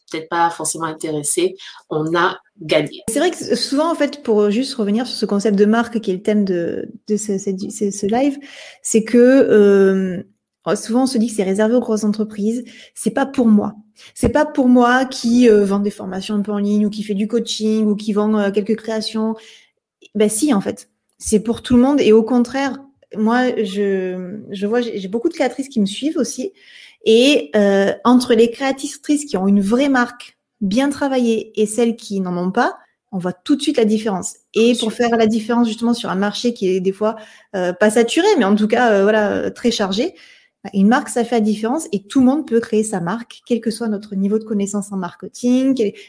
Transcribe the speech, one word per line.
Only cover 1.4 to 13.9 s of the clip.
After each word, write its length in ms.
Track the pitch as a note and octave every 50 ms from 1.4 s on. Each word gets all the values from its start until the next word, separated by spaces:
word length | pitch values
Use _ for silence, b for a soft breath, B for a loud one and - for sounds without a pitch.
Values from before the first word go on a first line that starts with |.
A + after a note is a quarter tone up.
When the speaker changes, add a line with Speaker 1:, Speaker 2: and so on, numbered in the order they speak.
| F3 F#3+ F#3 B B B B B B B
Speaker 1:
on 260 | E3+ D#3 D#3 D#3+ E3
a 220 | F3 E3+ F#3+ F#3 - _ _ _ _
gagné. 400 | E3 D3+ E3+ D#3 D3 C#3+ - - - -
Speaker 2:
C'est 100 | - C#4+
vrai 120 | D#4 F4+
que 240 | E4 - - - - -
souvent, 340 | - - C#4 C4+ D#4 E4+
en 40 | E4
fait, 280 | - C#4+ C#4 C4+ - -
pour 280 | - A3 G#3 G#3 G#3
juste 220 | G3+ A3+ C4+ C4+ -
revenir 300 | - G#3+ G3 G3+ A3 A#3+
sur 120 | B3 - -
ce 80 | -
concept 320 | G3 G#3 G3+ G3 A3 G#3 G3
de 80 | G#3
marque 340 | G#3 A3 A#3 A#3 A3+ - A3+
qui 120 | A3 -
est 20 | F#3
le 80 | F#3
thème 240 | - - G#3+ G#3+ G3+
de, 420 | F#3+ F#3 F3 E3+ - - - - - - - _ -
de 80 | G#3+ G3+
ce, 200 | - - G3+ G3
ce, 120 | G3 G#3 F#3+ F#3+ G#3+ G#3
ce, 220 | - - G#3+ G3+
ce 140 | G3 - -
live, 320 | G3 A3 A#3+ C4+ D4 C#4 C#4 B B B B B B B B B
c'est 200 | - - A3+ A3
que, 140 | - - A#3+
euh, 1040 | A#3+ B3+ C4 C4+ B3+ - - G#3+ G#3 G3+ G3 G3 G3 F#3+ F#3+ F#3+ F#3+ F#3 F3+ F3 - - _ _ _ _ _ _ _ E3 D#3+
souvent 280 | G#3 - - A3 B3 C4+
on 40 | B3+
se 100 | C4+ A#3
dit 100 | G#3+ A#3
que 60 | G#3+
c'est 100 | - G3
réservé 320 | F#3 F#3+ G3 G#3+ G#3+ A#3
aux 40 | B3+
grosses 220 | A#3+ - A3 G#3 G#3+
entreprises. 580 | G#3+ G#3 G#3 G#3+ G#3+ G#3+ - G3 G#3+ A3+ B3+ B3 B B B B B B
C'est 160 | - - A3+
pas 140 | - C4+ C4+
pour 220 | C4+ C#4 C4+ B3 A3+
moi. 260 | G#3+ G#3 G3+ G#3 - - - _